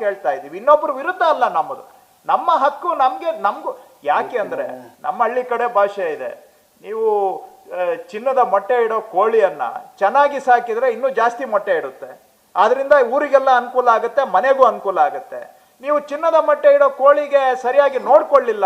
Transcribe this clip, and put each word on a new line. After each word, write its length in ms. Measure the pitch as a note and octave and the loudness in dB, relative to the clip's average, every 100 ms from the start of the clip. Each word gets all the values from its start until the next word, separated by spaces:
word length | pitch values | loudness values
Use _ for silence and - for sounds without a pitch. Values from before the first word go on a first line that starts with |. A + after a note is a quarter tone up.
ಕೇಳ್ತಾ 280 | G#3 G3 - - | -4 -4 -4 -4
ಇದ್ದೀವಿ. 200 | C#3 F3 | -8 -4
ಇನ್ನೊಬ್ರ 300 | B3 D4+ D4+ C4+ | 2 2 2 -6
ವಿರುದ್ಧ 220 | D#4+ F#4 E4+ | -6 -2 0
ಅಲ್ಲ 120 | C4+ A#3+ C4 | 0 0 -2
ನಮ್ಮದು, 260 | B3 C3 - _ _ _ D3+ | -4 -10 -16 _ _ _ -4
ನಮ್ಮ 200 | F#3 - D#4+ | -2 0 0
ಹಕ್ಕು 280 | C#4 - E4+ D4+ | 0 -2 -4 0
ನಮ್ಗೆ, 280 | C4 - E4 D#4+ G3+ | -2 -2 -6 -4 -4
ನಮ್ಗೂ. 260 | D4+ D4+ - - _ C#3+ | -4 -8 -12 -18 _ -2
ಯಾಕೆ 260 | E3+ A3 B3 | -2 -2 -6
ಅಂದ್ರೆ 220 | F#3 D3 B2 B2+ A#2+ _ | -6 -6 -8 -12 -18 _
ನಮ್ಮ 140 | D3 F#3 A3+ | -8 -2 -2
ಹಳ್ಳಿ 160 | B3+ B3 | -2 -4
ಕಡೆ 160 | A#3 A#3+ G3+ | -4 -2 0
ಭಾಷೆ 280 | G3+ G3+ F3 | 0 -2 -6
ಇದೆ, 160 | D3 B2 - _ _ _ _ | -6 -10 -14 _ _ _ _
ನೀವು, 240 | F3+ A3 A3 G#3 G3 - - - - F3+ | -12 -4 -2 0 -2 -4 -12 -20 -12 -6
ಆ, 40 | F3+ E3+ - | -4 -4 -8
ಚಿನ್ನದ 320 | G#3+ B3+ C4 A3+ | -6 -2 2 2
ಮೊಟ್ಟೆ 240 | G3 - B3 | 0 0 0
ಇಡೋ 140 | A3+ A3+ A3 | 0 -2 -4
ಕೋಳಿಯನ್ನ 500 | F3 A3 A3+ F#3+ D#3+ A#2+ - - _ | 0 2 4 2 0 -8 -8 -16 _
ಚೆನ್ನಾಗಿ 360 | G3 C4 C#4+ C#4 C4 | 0 2 2 0 2
ಸಾಕಿದ್ರೆ 420 | A#3+ A#3 A3 C4 | 2 2 -2 -2
ಇನ್ನೂ 160 | A3+ C4 C4 | -2 -2 0
ಜಾಸ್ತಿ 280 | A#3 A#3+ C4 | 0 -2 -4
ಮೊಟ್ಟೆ 200 | G#3 G3+ E3+ | -2 0 -2
ಇಡುತ್ತೆ, 300 | C3+ - B2+ C#3 _ _ _ F3 | -4 -12 -16 -18 _ _ _ 0
ಆದ್ರಿಂದ 320 | G#3 C4 C#4 C#4+ A#3+ C4+ | 2 2 2 4 4 0
ಊರಿಗೆಲ್ಲ 340 | D4 C4+ C4+ B3 | 2 2 4 2
ಅನುಕೂಲ 280 | A#3+ B3 B3 A3+ | 2 0 2 2
ಆಗುತ್ತೆ, 280 | A#3 C#4+ B3+ F#3 | 0 -2 0 0
ಮನೆಗೂ 280 | B3+ C4+ B3 | 2 4 4
ಅನುಕೂಲ 280 | G#3 G3 F3 D3 | 2 -2 0 0
ಆಗುತ್ತೆ. 340 | C3+ - B2 - _ _ _ | -2 -12 -14 -16 _ _ _
ನೀವು 160 | C4 D4 C#4+ | -4 -4 -4
ಚಿನ್ನದ 260 | C#4+ E4 D#4+ D4+ | -4 0 2 2
ಮೊಟ್ಟೆ 240 | D4 D4 C#4+ | 2 4 4
ಇಡೋ 120 | C#4 C4+ | 4 4
ಕೋಳಿಗೆ 400 | C4+ D4 C#4+ C#4 C4 B3+ | 4 4 2 2 2 0
ಸರಿಯಾಗಿ 360 | A#3+ C4+ C#4 C4 G#3 | 0 2 2 0 4
ನೋಡ್ಕೊಳ್ಳಿಲ್ಲ 560 | D4 D#4 C#4+ B3 G#3+ | 4 6 2 2 0